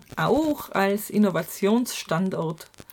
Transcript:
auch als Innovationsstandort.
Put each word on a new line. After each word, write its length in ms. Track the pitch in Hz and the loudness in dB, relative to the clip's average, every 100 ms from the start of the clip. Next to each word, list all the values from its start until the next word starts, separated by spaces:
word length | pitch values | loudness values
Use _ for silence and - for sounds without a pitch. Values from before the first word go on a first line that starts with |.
| - - | -2 -2
auch 540 | 160 254 320 285 - | 2 2 2 -2 -2
als 380 | - 196 208 - | 0 2 0 0
Innovationsstandort. 1600 | 208 208 165 170 - 202 233 254 - - 165 190 170 160 160 - - - | 2 2 2 -4 -2 2 2 0 -6 -2 -2 0 -2 -4 -6 -14 -20 -14